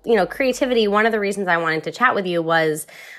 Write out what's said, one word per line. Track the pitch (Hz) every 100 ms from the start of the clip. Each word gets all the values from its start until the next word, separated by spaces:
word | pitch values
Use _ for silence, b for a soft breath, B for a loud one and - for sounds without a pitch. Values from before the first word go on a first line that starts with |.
| -
you |
know, | 220 214
creativity, | - 262 254 269 233 208
one | 208 226
of |
the | 220
reasons | 202 196 185
I | 170
wanted | 165 156
to | 160
chat | - 247
with | 226
you | 185 170
was, | 165 165 160 156 - B B